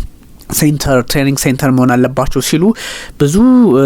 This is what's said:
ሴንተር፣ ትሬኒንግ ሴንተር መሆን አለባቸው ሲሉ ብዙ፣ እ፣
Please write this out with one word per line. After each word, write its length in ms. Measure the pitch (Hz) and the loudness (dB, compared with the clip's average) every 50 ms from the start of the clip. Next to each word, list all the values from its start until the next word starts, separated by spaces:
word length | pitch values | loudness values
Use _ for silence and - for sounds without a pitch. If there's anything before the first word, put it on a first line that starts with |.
| - - - - - - - - - - | -12 -12 -14 -20 -20 -20 -20 -20 -14 -8
ሴንተር፣ 480 | - - 160 147 151 139 - 143 135 127 117 | -4 -2 0 0 0 -2 -2 0 0 0 0
ትሬኒንግ 340 | - - 151 135 139 139 135 | -2 -2 -2 0 -2 -2 -2
ሴንተር 320 | - 147 127 123 151 135 | -2 -2 -2 -2 0 0
መሆን 200 | 131 127 127 127 | 2 2 2 2
አለባቸው 500 | 123 123 123 127 131 131 131 - - 135 | 2 2 0 0 -2 -4 -4 -2 -2 -4
ሲሉ 220 | 127 - - 151 180 220 226 - - - - - - - - | -2 -2 -2 0 0 0 0 -2 -6 -14 -14 -14 -16 -10 -4
ብዙ፣ 180 | - 147 143 160 196 240 262 254 247 240 190 | -2 -2 0 2 2 4 4 4 4 4 4
እ፣ 140 | 123 135 135 | 4 2 2